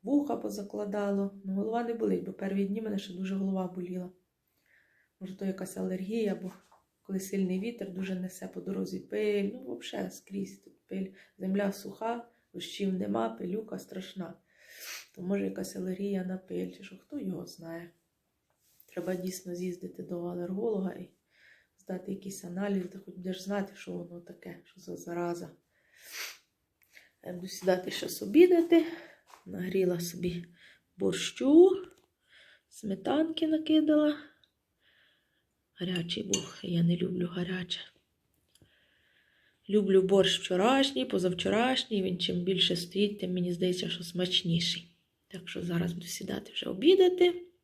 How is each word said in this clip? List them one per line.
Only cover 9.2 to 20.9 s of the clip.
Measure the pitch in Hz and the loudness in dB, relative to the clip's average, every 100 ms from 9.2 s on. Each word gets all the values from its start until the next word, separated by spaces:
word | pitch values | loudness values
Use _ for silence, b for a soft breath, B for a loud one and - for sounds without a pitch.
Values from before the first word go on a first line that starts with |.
| 214 202 196 | 0 2 0
Ну, | 247 - - | -4 -10 -10
взагалі, | - - 185 | -8 -6 -6
скрізь | - - 196 190 - | -8 -12 -8 -8 -10
тут | - _ _ | -20 _ _
пиль. | 190 190 B B _ | -8 -8 B B _
Земля | 190 196 202 | -2 0 0
суха, | 196 - - 226 240 233 b b | -2 -10 -6 -4 -4 -8 b b
дощів | 185 - - 196 | -12 -12 -4 -2
нема, | 185 202 214 226 | -2 -2 0 -2
пилюка | 220 185 202 226 - | -4 -4 -4 -6 -10
страшна. | - 185 185 - 170 190 B B B B B B B | -10 -12 -12 -10 -12 -12 B B B B B B B
То, | - | -10
може, | 180 202 | -2 0
якась | 196 190 190 196 | 0 -4 -8 -6
алергія | 185 185 202 196 | -6 -4 -2 -2
на | 185 185 | -2 -6
пиль, | - 180 185 | -6 -6 -6
чи | - | -8
що, | 196 190 | -18 -20
хто | _ 294 | _ -8
його | 196 180 - | -6 -6 -8
знає. | - 165 165 170 _ _ _ _ _ _ _ _ _ _ | -14 -12 -12 -14 _ _ _ _ _ _ _ _ _ _
Треба | - 170 | -10 -6
дійсно | 185 185 180 180 | -4 -4 -8 -8
з'їздити | 175 185 175 185 - | -6 -6 -6 -10 -12
до | - 175 | -8 -6
алерголога | 175 175 175 190 233 208 190 | -6 -6 -6 -4 -2 -2 -4